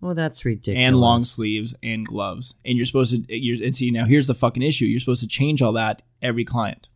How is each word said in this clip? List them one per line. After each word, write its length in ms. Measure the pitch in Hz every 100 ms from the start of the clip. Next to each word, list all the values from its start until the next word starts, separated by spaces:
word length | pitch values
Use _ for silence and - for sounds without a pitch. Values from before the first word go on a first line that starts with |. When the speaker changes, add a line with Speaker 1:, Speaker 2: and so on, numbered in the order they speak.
Speaker 1:
Well, 140 | 180
that's 300 | 165 160 -
Speaker 2:
And 520 | 123 104 - 120 127 131
long 220 | 120 120
Speaker 1:
ridiculous. 100 | 120
Speaker 2:
sleeves 440 | - 107 107 113 -
and 200 | 113 113
gloves. 500 | 107 104 98 101 127 -
And 120 | - 123
you're 100 | 127
supposed 420 | 135 120 123 -
to, 100 | 117
you're, 240 | 127 117
and 80 | 113
see, 200 | 131 123
now 140 | 117 117
here's 200 | 147 135
the 80 |
fucking 280 | 123 120 120
issue. 200 | 139 151 110
You're 120 | 117
supposed 240 | - 123
to 60 | 110
change 340 | - 143 147
all 100 | 120
that 280 | 113 110 107 _ _
every 240 | 127 120
client. 440 | 117 120 107 - -